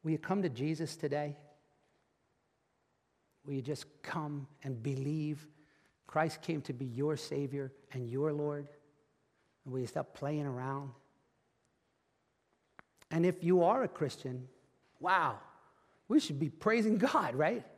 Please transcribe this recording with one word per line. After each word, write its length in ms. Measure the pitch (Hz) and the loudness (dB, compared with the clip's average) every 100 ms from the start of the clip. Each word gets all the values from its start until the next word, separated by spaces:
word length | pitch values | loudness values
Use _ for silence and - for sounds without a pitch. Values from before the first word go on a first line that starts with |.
Will 80 | 160 | 0
you 60 | 156 | -2
come 240 | - 196 | 0 0
to 80 | 185 | 0
Jesus 460 | 120 147 160 160 - | -2 -2 -2 -4 -4
today? 400 | 151 147 147 143 - - _ _ _ _ _ _ _ _ _ _ _ _ _ _ _ _ _ _ 151 | -4 -2 -4 -8 -16 -20 _ _ _ _ _ _ _ _ _ _ _ _ _ _ _ _ _ _ -6
Will 80 | |
you 80 | 139 | -6
just 240 | 123 143 - _ | -4 -6 -8 _
come 460 | - 175 151 147 135 - | -6 -4 -4 -6 -8 -10
and 180 | 139 123 | -8 -4
believe 680 | 113 135 135 156 151 147 - _ _ _ _ _ - | -2 -2 -2 -2 -2 -6 -10 _ _ _ _ _ -2
Christ 340 | 156 160 - | 0 0 -2
came 200 | - 160 | -4 -4
to 100 | - | -4
be 120 | 123 131 | -6 -4
your 320 | 117 147 147 | -2 0 -2
Savior 540 | - 139 139 139 135 - _ | -4 -4 -2 -4 -6 -10 _
and 180 | 131 120 | -8 -4
your 220 | 127 151 | 0 0
Lord? 360 | 151 147 147 143 - _ _ _ _ _ _ _ _ - | 0 -2 -4 -8 -16 _ _ _ _ _ _ _ _ -8
And 80 | |
will 80 | 127 | -4
you 60 | 123 | -4
stop 260 | 151 135 | -4 -6
playing 320 | - 139 151 143 | -6 -4 -2 -2
around? 460 | 123 131 135 139 120 _ _ _ _ _ _ _ _ _ _ _ _ _ _ _ _ _ - _ _ _ | -4 -4 -4 -8 -14 _ _ _ _ _ _ _ _ _ _ _ _ _ _ _ _ _ -20 _ _ _
And 160 | 160 175 | 4 4
if 180 | 180 | 4
you 200 | 170 180 | 4 6
are 200 | 170 240 | 6 4
a 40 | 240 | 2
Christian, 600 | - 147 - 135 127 127 - _ _ _ _ | -2 -4 -4 -8 -8 -10 -20 _ _ _ _
wow, 380 | 180 185 151 107 - - _ _ _ _ _ | 2 2 2 -2 -12 -20 _ _ _ _ _
we 120 | 269 | 4
should 200 | - 139 | 4 -2
be 100 | 151 | -2
praising 480 | - 214 226 220 208 | 0 2 4 4 4
God, 380 | 254 - - 135 | 4 4 2 2
right? 300 | 151 233 - | 2 2 -6